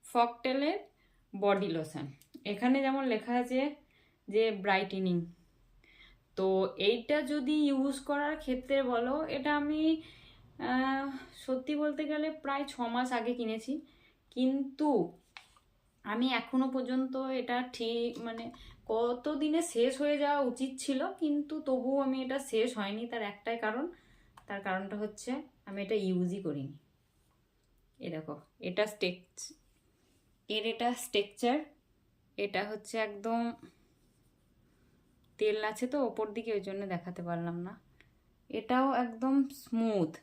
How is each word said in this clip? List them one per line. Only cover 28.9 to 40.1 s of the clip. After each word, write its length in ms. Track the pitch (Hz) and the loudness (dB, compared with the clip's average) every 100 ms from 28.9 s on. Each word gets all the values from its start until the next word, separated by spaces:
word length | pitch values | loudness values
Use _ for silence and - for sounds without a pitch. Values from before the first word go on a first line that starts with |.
| 214 | 2
স্টেক-, 560 | 185 180 - - - - _ _ _ _ _ _ _ _ _ | -2 -4 -14 -16 -16 -16 _ _ _ _ _ _ _ _ _
এর 160 | 214 220 | -4 -2
এটা 160 | 226 240 240 | -2 -2 -2
স্ট্রাকচার, 540 | - 208 202 - 240 285 311 - _ _ _ _ _ - | 0 0 0 0 2 2 -2 -18 _ _ _ _ _ -6
এটা 240 | 202 190 208 | -2 -2 -2
হচ্ছে 240 | 214 - 226 214 | -6 -6 -4 -2
একদম 340 | 202 220 233 233 - - _ _ _ _ _ _ _ _ _ _ _ _ _ _ _ _ - | -4 -2 0 0 -4 -16 _ _ _ _ _ _ _ _ _ _ _ _ _ _ _ _ 0
তেল 200 | 214 214 214 | 2 2 -2
আছে 160 | 214 254 | -2 -2
তো 40 | 285 247 | 0 0
ওপর 160 | 214 214 208 | 0 -4 -4
দিকে, 160 | 226 208 | -2 -2
ওই 60 | 190 | -2
জন্য 140 | 196 196 | -6 -4
দেখাতে 280 | 175 180 175 175 | -4 -6 -8 -4
পারলাম 300 | 170 170 170 180 | -2 -2 -4 -6
না। 60 | 220 _ _ - _ _ _ _ | -10 _ _ -20 _ _ _ _
এটাও 380 | - 220 254 269 247 240 | -8 2 4 4 2 0
একদম 300 | 226 262 277 269 - | -2 2 4 4 -2
স্মুথ 480 | - 226 226 208 160 | -4 0 2 4 2